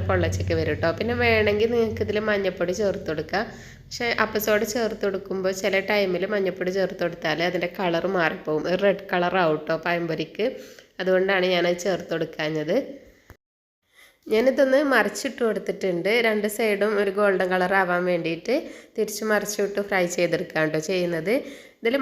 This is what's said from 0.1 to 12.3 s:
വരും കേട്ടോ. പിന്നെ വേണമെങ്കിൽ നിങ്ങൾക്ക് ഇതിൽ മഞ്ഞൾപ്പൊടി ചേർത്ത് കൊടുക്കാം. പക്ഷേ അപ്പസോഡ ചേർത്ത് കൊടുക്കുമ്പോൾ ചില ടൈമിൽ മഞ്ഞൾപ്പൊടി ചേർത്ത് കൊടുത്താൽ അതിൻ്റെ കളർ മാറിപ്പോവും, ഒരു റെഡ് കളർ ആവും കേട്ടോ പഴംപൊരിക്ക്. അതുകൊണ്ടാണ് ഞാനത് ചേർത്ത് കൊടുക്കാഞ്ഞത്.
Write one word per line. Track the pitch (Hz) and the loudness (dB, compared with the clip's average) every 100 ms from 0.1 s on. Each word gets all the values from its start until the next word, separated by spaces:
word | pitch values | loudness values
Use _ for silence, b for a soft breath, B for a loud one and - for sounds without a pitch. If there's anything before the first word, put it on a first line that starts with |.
| 185 165 - - 160 | 2 2 0 0 0
വരും | 156 151 | 0 0
കേട്ടോ. | 170 165 | 0 0
പിന്നെ | 220 240 233 | -2 2 4
വേണമെങ്കിൽ | 220 214 208 233 233 | 4 4 2 2 2
നിങ്ങൾക്ക് | 226 220 208 | 0 0 -2
ഇതിൽ | 208 214 | 0 0
മഞ്ഞൾപ്പൊടി | 202 185 180 175 185 | 0 0 0 -2 0
ചേർത്ത് | 202 180 - | 0 -2 -4
കൊടുക്കാം. | 151 151 190 233 B B B - | -6 -2 -4 -4 B B B -14
പക്ഷേ | - 240 - | -4 -2 0
അപ്പസോഡ | 214 220 214 208 220 | 0 0 2 2 0
ചേർത്ത് | 247 214 208 202 | -2 -2 -2 -2
കൊടുക്കുമ്പോൾ | 196 - 190 185 185 | -4 -4 -2 -2 0
ചില | 202 190 190 | 0 0 2
ടൈമിൽ | 208 190 175 208 | 2 2 0 0
മഞ്ഞൾപ്പൊടി | 208 185 196 180 190 | 0 0 -2 -2 0
ചേർത്ത് | 180 185 175 | -2 -2 -4
കൊടുത്താൽ | 165 160 156 175 | -2 -2 0 0
അതിൻ്റെ | 175 175 - | 0 -4 -2
കളർ | 180 165 180 185 | 0 0 0 2
മാറിപ്പോവും, | 160 190 151 151 170 | 0 0 -2 -2 0
ഒരു | 180 202 | 2 2
റെഡ് | 180 - | 2 -2
കളർ | 180 175 185 | -2 2 2
ആവും | 165 151 | 2 2
കേട്ടോ | 160 160 175 | -2 -2 0
പഴംപൊരിക്ക്. | 175 165 160 233 - 240 B B B B - | -2 -2 -4 -6 -4 -4 B B B B -4
അതുകൊണ്ടാണ് | 185 185 190 190 180 175 | 2 2 4 2 2 2
ഞാനത് | 175 175 202 | 2 0 -2
ചേർത്ത് | 175 - 165 | -2 -2 -4
കൊടുക്കാഞ്ഞത്. | 160 | -4